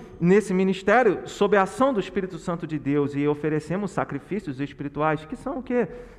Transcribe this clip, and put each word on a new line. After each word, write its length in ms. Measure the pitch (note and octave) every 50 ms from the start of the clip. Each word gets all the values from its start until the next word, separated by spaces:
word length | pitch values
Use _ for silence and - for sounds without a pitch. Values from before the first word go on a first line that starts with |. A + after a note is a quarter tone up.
| - - - -
nesse 340 | E3 F3 F#3+ G#3+ G#3+ - F#3
ministério 760 | F#3 F#3+ F#3+ F#3+ - - G#3 G3+ B3 B3+ G#3+ E3 - - -
sob 300 | - - G3+ G3 G#3 G3
a 60 | F#3+
ação 280 | - - - B3+ C#4
do 80 | C4+ G3+
Espírito 380 | F3+ - - G3+ F#3 F#3 F3 D#3+
Santo 300 | - - E3+ E3 E3+ C#3+
de 100 | D#3 D3
Deus 380 | A#2+ C3+ C#3+ D3 C#3+ C#3 C#3+
e 120 | C#3+ C#3+ D3
oferecemos 640 | D3 D3 D#3 D#3 D3+ D3+ D3 - E3 G3 G#3 F#3
sacrifícios 720 | - - C3+ - C#3+ C#3 - - F3 G#3+ - D3+ C3 B2
espirituais, 680 | C#3+ C#3 - - C#3+ C#3+ C#3+ C#3+ D3+ D#3 D3+ D3+ -
que 100 | - -
são 220 | - - B3+ F4 B3+
o 40 | -
quê? 240 | - B3 A#3+ G#3+ - - - - - -